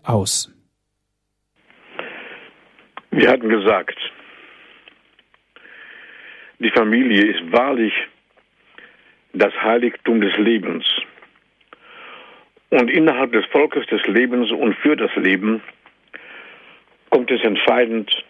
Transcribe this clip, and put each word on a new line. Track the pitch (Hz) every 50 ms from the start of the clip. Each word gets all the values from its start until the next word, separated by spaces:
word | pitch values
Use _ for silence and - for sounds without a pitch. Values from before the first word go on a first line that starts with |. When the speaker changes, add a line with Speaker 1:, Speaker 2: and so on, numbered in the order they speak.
| -
Speaker 1:
aus. | - 120 107 95 - - - - - _ _ _ _ _ _ _ _ _ _ _ _ _ _ _ _ _ _ _ _ _ _ _ _ _ _ _ - - - - - - - - - - - - - _ _ _ _ _ _ _ _ _ - - _
Speaker 2:
Wir | - - 110 120
hatten | 127 127 117 110
gesagt, | 110 107 95 107 104 92 87 - - - - - - - - - - - - - - - - - - _ _ _ _ _ _ _ _ _ _ _ _ _ _ _ _ - - - - - - - - - - - - - - - - - - - - -
die | 117 110
Familie | - 123 110 107 110 123 131 123 107 98 101
ist | 110 101 - 85 80
wahrlich | 117 117 127 139 135 120 113 104 - - - - _ _ _ _ _ _ _ _ _ _ _ _ _ - - - _ _ _ _ _ _ _ _ -
das | 90 101 98 -
Heiligtum | - - 110 113 120 123 117 - - - 123 117 113
des | 104 98 90
Lebens. | 104 104 113 117 107 87 73 - - - - - - - - - _ - - _ _ _ _ _ _ _ _ - - _ - - - - - - - - - - - _ _ _ _ _ -
Und | - 131 120 120
innerhalb | 135 156 160 160 131 123 135 120 117
des | 110 95
Volkes | - - 139 147 151 - 143 -
des | - 117 98 -
Lebens | 113 98 113 127 123 123 123 120 107
und | - - 139 110 98 -
für | - 147 151
das | - 107 98 -
Leben | 101 92 92 95 95 98 107 113 110 - - - _ _ _ _ _ _ _ - - - - - - - - - - - - - - _ _ _ _ _ _
kommt | - 135 120 -
es | 131 113 -
entscheidend | 110 101 - - - 120 123 123 113 113 113 104 - - - - _